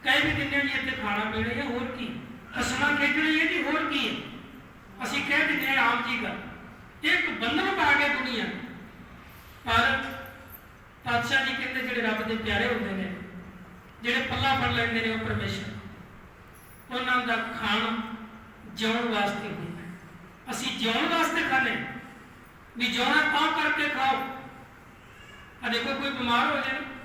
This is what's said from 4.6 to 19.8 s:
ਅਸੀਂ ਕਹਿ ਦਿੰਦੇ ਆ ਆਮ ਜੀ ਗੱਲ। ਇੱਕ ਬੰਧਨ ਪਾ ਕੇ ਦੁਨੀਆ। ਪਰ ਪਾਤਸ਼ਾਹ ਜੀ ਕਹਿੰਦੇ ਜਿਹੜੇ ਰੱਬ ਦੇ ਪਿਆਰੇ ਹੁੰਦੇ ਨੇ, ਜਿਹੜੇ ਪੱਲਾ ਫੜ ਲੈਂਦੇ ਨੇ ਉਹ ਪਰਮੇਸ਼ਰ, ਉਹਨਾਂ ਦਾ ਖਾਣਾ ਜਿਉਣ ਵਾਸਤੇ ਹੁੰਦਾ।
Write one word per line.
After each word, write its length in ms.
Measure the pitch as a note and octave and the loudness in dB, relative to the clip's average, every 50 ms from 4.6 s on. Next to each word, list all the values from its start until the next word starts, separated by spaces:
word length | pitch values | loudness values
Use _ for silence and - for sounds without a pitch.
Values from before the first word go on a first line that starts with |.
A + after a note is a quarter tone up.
| - - - - - - - - B3 | -18 -18 -20 -20 -20 -20 -12 -8 -6
ਅਸੀਂ 220 | - - C#4 - | -2 -2 -2 0
ਕਹਿ 220 | C#4 C#4+ D4+ D#4 D4 | 2 2 4 4 4
ਦਿੰਦੇ 280 | D4 - - C4+ C4+ | 2 0 2 2 4
ਆ 60 | C4 | 4
ਆਮ 220 | A#3+ A#3+ - - A3+ - | 6 6 4 4 2 0
ਜੀ 140 | - - G#3 | 0 0 -2
ਗੱਲ। 140 | - - - - - - - - - - - - - - - - | -2 -4 -6 -8 -10 -12 -14 -16 -16 -18 -18 -18 -18 -18 -2 2
ਇੱਕ 260 | D#4 F4 F4+ E4 E4 | 4 4 4 2 0
ਬੰਧਨ 360 | A3+ G#3+ A3 A3+ C#4+ D#4 F#4+ | -2 -2 0 0 2 2 2
ਪਾ 260 | G4 F#4+ - E4 D4 | 2 2 4 6 6
ਕੇ 180 | C#4+ C#4+ C#4+ C#4+ | 6 6 4 4
ਦੁਨੀਆ। 360 | D4 - B3+ B3+ A#3+ A3+ G3+ - F#3+ F#3 - - - - - - - - - - - - - - - - - - - - - | 2 0 0 -2 0 0 -2 -2 -4 -6 -8 -10 -12 -14 -14 -16 -16 -16 -18 -18 -18 -18 -18 -18 -18 -18 -18 -18 -20 -14 -4
ਪਰ 380 | A3+ A#3 A#3 A#3 C4 C4 C4 C4+ - - - - - - - - - - - - - - - - - - - - | 2 4 6 6 6 4 2 -2 -4 -8 -8 -10 -12 -14 -16 -18 -18 -20 -20 -20 -20 -20 -20 -20 -20 -20 -10 -4
ਪਾਤਸ਼ਾਹ 420 | - B3 A#3 A#3+ B3 C#4 C#4 C4+ | 0 2 2 2 4 2 2 2
ਜੀ 80 | C4+ B3+ | 2 -2
ਕਹਿੰਦੇ 280 | - B3 B3+ B3+ B3+ | -2 -4 -2 -2 -2
ਜਿਹੜੇ 200 | B3 B3 A#3+ A#3 | -2 0 0 2
ਰੱਬ 220 | A3 A3 G#3+ A3 A3 | 2 2 2 0 0
ਦੇ 120 | A3+ A3+ | -2 -2
ਪਿਆਰੇ 320 | G#3+ - G#3 G3+ G3+ A#3 B3 | -2 0 0 2 2 2 2
ਹੁੰਦੇ 240 | A#3+ A3 - G3 | 2 0 0 -2
ਨੇ, 240 | G3 F#3+ F#3+ F3+ - - - - - - - - - - - - - - - - - - | -2 -2 -4 -4 -6 -8 -10 -12 -14 -14 -14 -14 -16 -16 -16 -18 -18 -20 -20 -20 -18 -6
ਜਿਹੜੇ 200 | A3 A#3+ A#3+ B3 | -2 0 0 0
ਪੱਲਾ 340 | C4+ C4 B3+ B3 B3+ C#4 C4+ | 0 0 -2 2 4 4 4
ਫੜ 160 | C4 A#3+ A#3+ | 4 4 2
ਲੈਂਦੇ 300 | A#3+ A#3+ A#3 A#3 A#3 A3+ | 2 2 2 2 2 0
ਨੇ 120 | A3+ A3+ A3 | 0 0 0
ਉਹ 60 | A3+ | -2
ਪਰਮੇਸ਼ਰ, 440 | A3 A3 G#3+ G#3 G3+ G3+ G3+ - G3 - - - - - - - - - - - - - - - - - - - - - - - - - B3+ | -2 -2 -2 -2 -2 -2 -4 -4 -6 -8 -10 -10 -12 -14 -16 -16 -18 -18 -18 -20 -20 -20 -20 -20 -20 -20 -20 -20 -20 -20 -20 -20 -16 -8 -4
ਉਹਨਾਂ 220 | B3 B3 B3 B3+ B3 | -4 2 4 4 4
ਦਾ 180 | A#3+ A#3 A#3 | 4 2 0
ਖਾਣਾ 600 | A3 A3+ - - - A3 G#3 G#3 A3+ A3+ A3+ A3+ A3+ - - - - - - - - - - - - - | 0 0 -2 -4 -4 0 0 2 2 2 0 0 -2 -4 -6 -8 -10 -12 -14 -16 -16 -18 -18 -20 -18 -16
ਜਿਉਣ 440 | - - - A3 A3 A3+ A#3+ A#3+ A#3 | -14 -6 -2 0 2 2 2 2 2
ਵਾਸਤੇ 380 | A3 G#3 G3+ G3+ G#3 G3+ G#3+ G#3 | 2 2 2 2 0 -2 -4 -6
ਹੁੰਦਾ। 500 | - - F3 E3+ - - | -6 -6 -6 -8 -8 -10